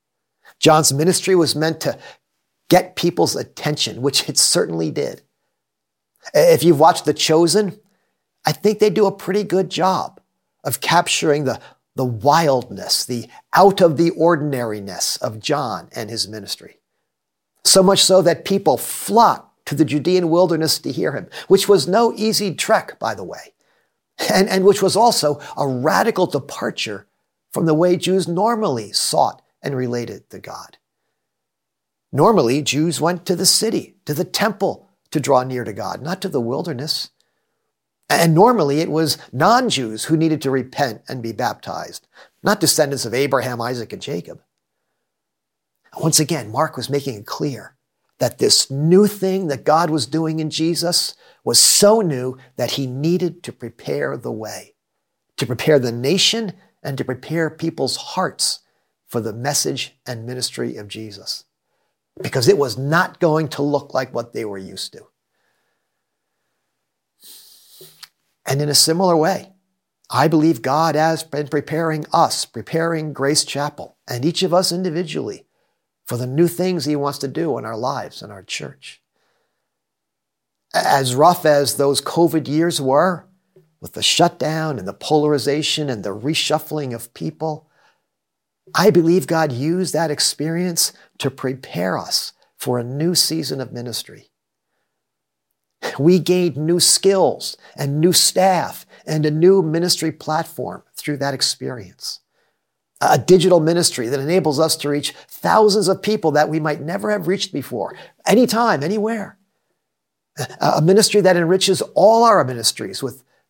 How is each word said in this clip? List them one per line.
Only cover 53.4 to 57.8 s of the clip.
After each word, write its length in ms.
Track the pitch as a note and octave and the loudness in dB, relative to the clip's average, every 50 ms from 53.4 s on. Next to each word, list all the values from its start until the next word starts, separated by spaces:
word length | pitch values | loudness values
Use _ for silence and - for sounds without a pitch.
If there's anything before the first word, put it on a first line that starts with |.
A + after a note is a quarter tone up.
| - | -14
to 100 | - - | -14 -14
prepare 640 | _ B2 A2+ - - - - C#3+ D3 C#3+ C3+ C#3 | _ -14 -16 -16 -10 -8 -6 -4 -4 -4 -4 -6
the 140 | C3+ A2+ B2 | -6 -8 -8
way, 440 | A2+ G#2+ A2 G#2+ - - - - _ _ _ _ _ _ _ _ _ _ _ _ _ | -8 -8 -10 -12 -12 -14 -16 -20 _ _ _ _ _ _ _ _ _ _ _ _ _
to 80 | - - | -8 -6
prepare 340 | A#2 B2+ - - D#3+ D#3 C#3 | -6 -4 -2 2 2 2 2
the 120 | B2 A#2+ | 2 0
nation 640 | A#2 A#2+ B2 C#3 F3+ F#3+ - - - A#3 A3+ F#3+ - _ _ _ _ _ - | -4 -4 -2 0 0 2 0 0 0 -2 -4 -6 -8 _ _ _ _ _ -10
and 140 | C#3+ C#3 | -8 -6
to 80 | - - | -6 -6
prepare 440 | - B2+ A#2 - - D#3 E3+ E3 D3+ | -6 -8 -10 -8 -6 -4 -2 -2 -4
people's 460 | D#3 - E3 E3 D#3 - | -4 -6 -6 -6 -4 -4